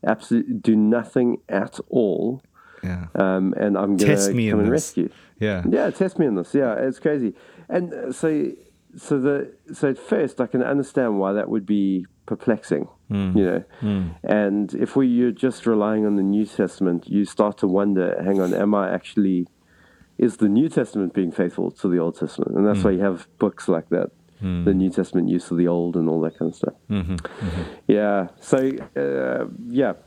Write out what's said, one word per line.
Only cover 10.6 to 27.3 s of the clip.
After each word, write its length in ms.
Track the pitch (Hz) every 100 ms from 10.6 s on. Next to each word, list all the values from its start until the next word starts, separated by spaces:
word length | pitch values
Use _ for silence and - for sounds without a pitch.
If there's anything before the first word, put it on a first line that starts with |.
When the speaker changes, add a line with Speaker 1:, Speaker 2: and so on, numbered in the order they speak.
Speaker 1:
understand 560 | 123 143 135 - 120 104
why 120 | 98
that 160 | 101 -
would 160 | 110 95
be 400 | 104 98 92 90 _ -
perplexing, 600 | 107 - 107 - 76 - _ _
Speaker 2:
Mm. 260 | 101 95 98
Speaker 1:
you 80 | 92
know. 180 | 90 - -
Speaker 2:
Mm. 340 | 107 101 90 85
Speaker 1:
And 500 | - 104 101 101 101 -
if 200 | 120 139
we, 100 | 131
you're 240 | 120 123
just 340 | 101 135 - -
relying 400 | 110 104 107 107
on 100 | 101
the 60 |
New 220 | 98 101 104
Testament, 640 | - 95 - 95 87 -
you 160 | 101 98
start 320 | - 104 98
to 80 | 101
wonder, 540 | 92 101 95 90 85
"Hang 160 | 90 98
on, 120 | 90
am 200 | 92 101 104
I 140 | 92
actually, 580 | 90 - - 95 92 87 _ _ _ _ _ _ -
is 200 | 123 -
the 120 | 107
New 180 | 104 156
Testament 440 | 147 123 107 92
being 180 | 101 90
faithful 400 | 80 87 - 90
to 160 | - -
the 100 | 87
Old 160 | 82 -
Testament?" 380 | 76 - - 69
And 80 | 104
that's 120 | 101
Speaker 2:
Mm. 40 | 95
Speaker 1:
why 60 |
you 80 | 92
have 260 | 98 87 - _
books 280 | 104 - -
like 220 | 85 -
that, 220 | 90 - _ _ _
Speaker 2:
Mm. 240 | 95 90 87
Speaker 1:
the 80 |
New 160 | 92 95
Testament 400 | 87 92 92 92
use 220 | 90 -
of 60 | 85
the 100 | 87
Old 280 | 87 87 87
and 100 | 80
all 120 | 80
that 160 | 80 -
kind 120 | 82
of 40 | -
stuff. 180 | - - _
Speaker 2:
Mm-hmm. 260 | 104 82 90
Mm-hmm. 460 | 82